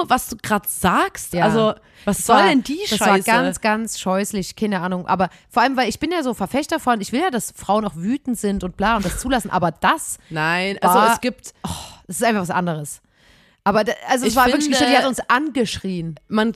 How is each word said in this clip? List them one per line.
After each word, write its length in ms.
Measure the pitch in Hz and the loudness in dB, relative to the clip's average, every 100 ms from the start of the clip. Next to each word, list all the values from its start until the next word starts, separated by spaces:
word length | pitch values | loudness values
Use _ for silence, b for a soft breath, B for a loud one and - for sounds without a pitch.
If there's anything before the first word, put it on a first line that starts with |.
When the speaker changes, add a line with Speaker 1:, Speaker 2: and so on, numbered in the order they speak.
| 359 | 2
Speaker 1:
was 220 | 254 - | 0 -2
du 80 | 226 | -8
grad 280 | - 208 - | -2 -2 -2
sagst?“ 640 | - 185 214 381 - - | -2 2 2 0 -4 -8
Speaker 2:
Ja. 120 | 175 196 | 0 2
Speaker 1:
Also, 280 | 220 220 208 B B | 4 2 -2 B B
was 140 | B 196 | B -2
Speaker 2:
Das 80 | - | 4
Speaker 1:
soll 100 | 247 | 6
Speaker 2:
war, 120 | 294 | 6
Speaker 1:
denn 140 | 285 | 4
die 160 | - 302 403 | 0 -4 -2
Speaker 2:
das 100 | 202 | 0
Speaker 1:
Scheiße? 280 | 208 196 196 | 4 2 4
Speaker 2:
war 160 | 226 | 2
ganz, 180 | 262 180 | 2 0
ganz 380 | 220 214 226 - | -2 0 -4 -6
scheußlich, 560 | 190 185 202 208 175 | -2 -2 -2 -4 -6
keine 260 | - 214 190 | -4 -2 -2
Ahnung. 260 | 175 185 - | -2 -4 -2
Aber 240 | 185 180 b b | 0 0 b b
vor 120 | - | 2
allem, 140 | 247 262 | 2 2
weil 120 | 240 | 0
ich 100 | - | -2
bin 140 | 311 | -2
ja 100 | 359 | -2
so 100 | 254 | -2
Verfechter 460 | 220 185 254 302 311 | -4 -4 -4 -2 -2
von, 220 | - 233 | 0 -2
ich 100 | 190 | -2
will 100 | 240 | -2
ja, 100 | 370 | -2
dass 220 | 247 - - | -2 -6 -8
Frauen 280 | - 208 214 | -2 0 -2
auch 100 | 156 | -4
wütend 420 | 185 277 - 233 | -4 -4 -4 -4
sind 240 | 202 196 | -2 -4
und 120 | 180 - | -6 -2
bla 200 | 202 226 | 0 0
und 80 | |
das 140 | 180 - | -2 -4
zulassen, 320 | 254 254 202 | -2 -2 0
aber 200 | 180 175 | 0 -2
das 460 | - 185 311 - - b | 0 0 0 -4 -12 b
Speaker 1:
Nein, 480 | 156 156 175 190 196 | -4 0 0 -2 0
also 140 | 175 | 2
Speaker 2:
war 180 | 185 220 | 4 4
Speaker 1:
es 60 | 226 | 2
gibt 340 | 247 - - - B | -2 -6 -12 -12 B
Speaker 2:
oh, 40 | B B B B | B B B B
das 100 | 185 | -2
ist 80 | |
einfach 180 | 233 214 | 0 0
was 80 | 170 | 0
anderes. 500 | 180 180 151 147 - b b b b b b | -2 -2 -4 -8 -14 b b b b b b
Aber 180 | - 214 | 0 2
da, 80 | 214 - - | 0 -2 -2
also 180 | 262 240 | 0 2
es 60 | |
Speaker 1:
Ich 40 | 226 | 4
Speaker 2:
war 100 | 247 | 4
wirklich, 180 | 285 302 262 | 4 2 2
Speaker 1:
finde, 100 | 247 | 4
Speaker 2:
die 40 | 254 | 4
hat 80 | 262 | 2
uns 140 | 240 - | -2 0
angeschrien. 920 | 247 311 262 220 - 190 180 165 151 - | 0 0 -2 -2 -4 -6 -6 -8 -10 -4
Speaker 1:
man, 240 | 214 226 | -2 0